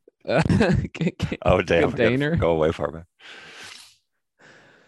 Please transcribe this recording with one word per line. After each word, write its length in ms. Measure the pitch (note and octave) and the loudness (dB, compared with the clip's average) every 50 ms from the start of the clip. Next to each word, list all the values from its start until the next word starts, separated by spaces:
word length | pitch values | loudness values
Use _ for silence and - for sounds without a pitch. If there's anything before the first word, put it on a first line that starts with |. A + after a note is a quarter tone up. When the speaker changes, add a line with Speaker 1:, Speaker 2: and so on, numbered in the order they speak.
| _ _ _ _ - | _ _ _ _ -4
Speaker 1:
uh, 140 | - A2 C#3+ | 0 0 0
<laughs> 300 | D#3+ - - - A3+ F3 - - - - - | 2 2 2 4 4 4 2 0 0 -4 -6
c-, 160 | - D#3+ C#3+ - - | -4 -4 -4 -2 -4
c-, 160 | - - - - - | -6 -6 -6 -4 0
Speaker 2:
Oh, 180 | F2+ F#2 F#2 | 0 2 2
damn. 160 | F#2 F2 F2 | 2 2 2
I 40 | E2+ | 2
gotta 140 | - C3+ A#2 | 2 2 0
Speaker 1:
container. 380 | - A#2+ A2+ A#2+ C3+ C#3+ D3 E3+ | 0 0 2 2 0 0 -2 0
Speaker 2:
go 160 | D#3+ - E2 | 0 2 2
away 200 | E2+ D#2+ D#2 D#2+ | 2 2 2 0
from 260 | E2+ - D#2 D2 D2 | 0 -2 -4 -6 -6
it. 80 | E2 E2+ - _ _ - - - - - - - - - - - - - - _ _ _ _ _ _ _ _ _ _ - - - - - - - _ _ | -10 -16 -18 _ _ -20 -20 -20 -20 -20 -20 -20 -20 -18 -18 -20 -20 -20 -20 _ _ _ _ _ _ _ _ _ _ -20 -20 -20 -20 -20 -20 -20 _ _